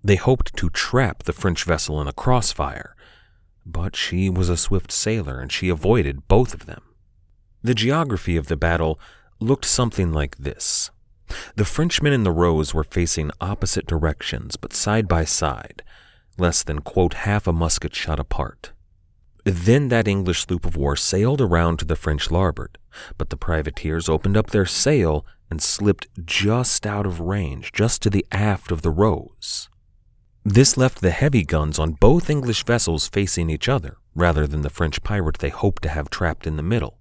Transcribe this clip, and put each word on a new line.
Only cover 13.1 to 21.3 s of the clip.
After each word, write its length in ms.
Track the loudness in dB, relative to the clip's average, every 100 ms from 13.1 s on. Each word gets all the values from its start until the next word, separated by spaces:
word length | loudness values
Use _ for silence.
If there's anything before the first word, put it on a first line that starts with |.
| -2 -4 -6
opposite 460 | -6 -2 -2 -2 -2
directions, 680 | 0 0 -2 -8 -8 -8 -10
but 180 | -8
side 340 | -4 0 0 2
by 160 | 0
side, 580 | 0 -2 -2 -4 -12 -18 -20 -20 -20 _ _ 0
less 260 | 0 0
than, 200 | -2 -6
quote, 320 | -2 0 0
"half 320 | 0 -2 0 0
a 60 |
musket 400 | 0 0 -2 -4
shot 260 | -8 -4 -4
apart." 520 | -2 -4 -4 -8 -20 -20 _ _ _ _ _ _
Then 440 | -2 0 4 4 4
that 180 | 2 2
English 360 | 0 0 -2
sloop 240 | -2 -2 0
of 100 | 0
war 200 | 0 -2
sailed 440 | 0 2 2